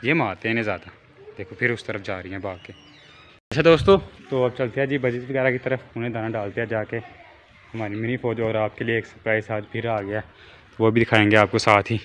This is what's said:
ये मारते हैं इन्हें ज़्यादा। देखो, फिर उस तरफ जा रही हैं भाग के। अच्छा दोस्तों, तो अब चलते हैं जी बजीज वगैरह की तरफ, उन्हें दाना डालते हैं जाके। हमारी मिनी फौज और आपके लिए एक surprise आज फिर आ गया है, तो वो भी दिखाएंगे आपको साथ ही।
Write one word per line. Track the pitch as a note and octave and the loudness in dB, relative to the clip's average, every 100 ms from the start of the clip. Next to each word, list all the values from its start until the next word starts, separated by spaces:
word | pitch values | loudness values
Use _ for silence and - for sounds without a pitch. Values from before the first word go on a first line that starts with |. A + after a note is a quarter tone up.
ये | A#2 | 0
मारते | D#3+ A#2 F2+ A2+ | 0 0 -4 -4
हैं | |
इन्हें | A2+ | -2
ज़्यादा। | G#2+ F2+ F2 - _ - - - | -2 -6 -10 -20 _ -20 -20 -16
देखो, | G2+ | -16
फिर | G#2 A#2+ | -4 -4
उस | A#2 - | -4 -6
तरफ | G#2+ | -10
जा | G2 F#2+ | -8 -10
रही | F2+ | -10
हैं | F#2+ | -10
भाग | F#2+ F#2 - | -10 -10 -14
के। | |
अच्छा | G2+ - - - - - - _ C#3+ | -20 -20 -20 -20 -20 -20 -20 _ 2
दोस्तों, | D#3+ D#3+ C#3 G3 - - - | 6 6 6 4 2 -20 -6
तो | C3+ | 0
अब | B2+ A#2 | 0 0
चलते | B2+ C3 | -4 -2
हैं | C3+ | -2
जी | C#3+ | 0
बजीज | B2 B2 | -2 -4
वगैरह | B2 C3+ C3 | -4 0 0
की | B2 | 0
तरफ, | B2+ B2+ - - | -4 -6 -6 -8
उन्हें | A#2+ | -6
दाना | A#2 A2 | -4 -4
डालते | A2 G2+ G#2+ | -4 -6 -6
हैं | A2+ | -4
जाके। | A2 G#2+ A#2 | -4 -4 -8
हमारी | - - - - _ _ - A2+ G#2+ G#2+ | -10 -20 -20 -20 _ _ -16 -10 -8 -6
मिनी | A2+ B2 | -6 -4
फौज | B2 A2+ | -4 -2
और | A2+ A2 | -2 0
आपके | G#2+ - | -2 -4
लिए | A2+ A2+ | -4 -4
एक | G#2+ | -4
surprise | - - A2 G#2+ | -10 -2 -2 -2
आज | G#2+ G2+ | -8 -6
फिर | A2+ A2+ | -8 -4
आ | A2 | -4
गया | G2 G#2+ | -4 -8
है, | - - - - - - | -8 -20 -20 -20 -20 0
तो | |
वो | A2 | 2
भी | A2+ | 4
दिखाएंगे | A2+ A2+ G#2 G#2+ | 4 6 6 6
आपको | G#2 A2+ | 6 4
साथ | - G#2 G2 | 6 4 4
ही। | A2 | -6